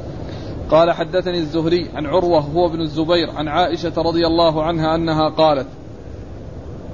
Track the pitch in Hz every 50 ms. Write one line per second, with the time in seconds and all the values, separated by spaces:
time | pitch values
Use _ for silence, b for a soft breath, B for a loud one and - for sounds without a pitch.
0 | - - - - B B B B B B B B - - 147 156 170 170 165 165
1 | 170 156 165 185 175 180 175 175 165 147 143 165 156 165 170 180 165 - - 156
2 | 151 143 147 185 180 175 175 156 147 147 147 170 180 175 160 165 165 151 143 165
3 | 160 156 175 175 160 147 - 160 151 151 147 160 180 160 160 165 165 165 151 170
4 | 160 165 165 170 170 165 165 170 170 165 156 160 156 160 175 165 156 156 160 170
5 | 170 160 156 156 156 156 - - 156 156 147 139 127 - - - - - - -
6 | - - - - - - - - - - - - - - - - - -